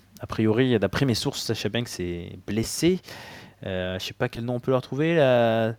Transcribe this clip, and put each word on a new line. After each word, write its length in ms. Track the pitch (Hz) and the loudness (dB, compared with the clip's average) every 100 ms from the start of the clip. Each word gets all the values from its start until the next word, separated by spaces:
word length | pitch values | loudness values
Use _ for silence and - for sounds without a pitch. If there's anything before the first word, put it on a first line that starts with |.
| _ - | _ -14
A 80 | - | -6
priori, 500 | - 110 110 131 113 | 0 2 4 4 4
d'après 280 | 98 - 139 | 2 2 2
mes 100 | 110 | 2
sources, 260 | 143 - | -2 -4
Sasha 280 | - 110 - | -4 -4 -2
Banks 300 | 117 120 - | -4 -4 -6
est 380 | 87 87 87 98 - | -6 -6 -8 -10 -4
blessée. 540 | 104 113 - 165 185 - - - - - - 95 | -2 -2 0 2 2 -4 -16 -16 -18 -20 -12 -6
Euh, 320 | 92 92 92 | -4 -4 -4
je 80 | - | -8
sais 80 | |
pas 160 | - 123 | -6 -6
quel 160 | - 117 | -4 -6
nom 100 | 120 | -4
on 40 | |
peut 120 | - | 0
leur 120 | 131 | 0
trouver, 320 | - 135 160 170 | 0 -2 2 4
la, 580 | 135 123 117 113 113 | 6 6 4 4 0